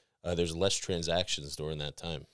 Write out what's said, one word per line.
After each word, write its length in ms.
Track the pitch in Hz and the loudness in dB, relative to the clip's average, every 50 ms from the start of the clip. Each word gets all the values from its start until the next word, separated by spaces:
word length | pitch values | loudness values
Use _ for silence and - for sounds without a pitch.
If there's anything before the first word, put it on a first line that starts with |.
| _ _ _ _ - | _ _ _ _ -2
uh, 100 | 87 90 | 0 2
there's 220 | 85 87 85 80 | 2 2 2 2
less 200 | 82 95 98 - | 4 4 4 4
transactions 800 | - - - 95 85 82 82 82 87 90 - - - 71 71 71 | 2 0 0 -2 0 0 2 2 2 2 2 -2 -4 -4 -6 -6
during 220 | - 73 76 78 | -6 -4 -4 -4
that 180 | 76 73 73 - | -4 -4 -6 -8
time. 300 | - - 85 80 73 - - | -8 -8 -6 -6 -8 -8 -12